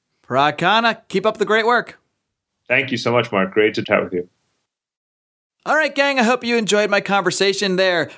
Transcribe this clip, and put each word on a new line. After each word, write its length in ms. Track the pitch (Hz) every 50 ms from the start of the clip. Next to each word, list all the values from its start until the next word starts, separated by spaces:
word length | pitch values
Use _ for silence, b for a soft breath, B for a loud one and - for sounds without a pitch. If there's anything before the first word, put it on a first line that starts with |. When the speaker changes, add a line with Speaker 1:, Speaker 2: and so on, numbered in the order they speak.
| _ _ _ _ _
Speaker 1:
Parag 320 | - 123 131 143 151 147 -
Khanna, 420 | 170 180 208 226 233 233 214 - - -
keep 160 | - 190 190
up 140 | 214 214 226
the 80 | 208
great 180 | 180 208 226 214
work. 340 | 226 247 226 - - - - _ _ _ _ _ _ _ _ _ _ _ _ _ -
Speaker 2:
Thank 220 | 123 135 135 123
you 80 | 120 120
so 120 | - 120
much, 220 | 117 120 113 -
Mark. 200 | - 98 95 95
Great 200 | - 110 107 110 110
to 80 | 113
chat 200 | 95 - 107 98
with 100 | 95 95
you. 160 | 95 87 87 - _ _ _ _ _ _ _ _ _ _ _ _ _ _ _ _ _ _ _ _ _ _ _ _ _ _ _
Speaker 1:
All 100 | - 269
right, 180 | 311 311 285 294
gang, 240 | 277 277 285 277 262
I 40 |
hope 200 | 226 220 254 247
you 140 | - 233 240
enjoyed 320 | 233 220 170 196 208 208 196
my 140 | 202 196
conversation 720 | 196 - 196 196 180 180 - - 196 196 190 196 208 196 180
there 340 | 180 190 185 180 170 147 B B